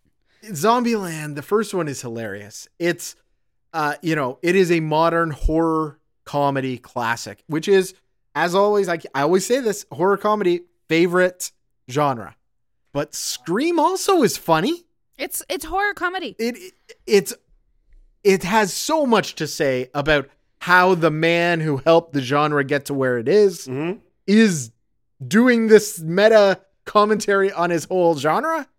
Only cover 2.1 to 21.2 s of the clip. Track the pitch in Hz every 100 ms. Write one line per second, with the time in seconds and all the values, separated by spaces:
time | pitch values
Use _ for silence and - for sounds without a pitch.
2.1 | 113 110 101 104 - - - 170 170 -
3.1 | - _ _ _ _ _ 160 147 147 165
4.1 | 156 127 127 170 190 175 170 156 151 165
5.1 | 170 165 139 - 160 165 160 156 - _
6.1 | _ - 143 143 139 131 120 - 123 113
7.1 | 117 - 101 - 156 180 196 185 - _
8.1 | _ _ 147 175 185 208 208 190 170 -
9.1 | 135 147 185 185 254 233 196 - 127 185
10.1 | 196 208 214 180 175 - _ - 165 175
11.1 | 180 180 180 - _ _ _ - 131 147
12.1 | 123 90 - _ _ _ _ _ 143 151
13.1 | - - - - 190 320 339 320 381 -
14.1 | 381 214 - - 160 214 349 _ _ _
15.1 | - 294 - 453 370 311 370 415 - 349
16.1 | 370 285 - 226 240 370 _ _ - -
17.1 | 202 - - _ _ _ _ _ - _
18.1 | _ 202 190 175 220 202 - - 311 277
19.1 | 220 - - 151 - 143 127 127 143 143
20.1 | 147 135 _ _ - - 180 180 180 160
21.1 | 151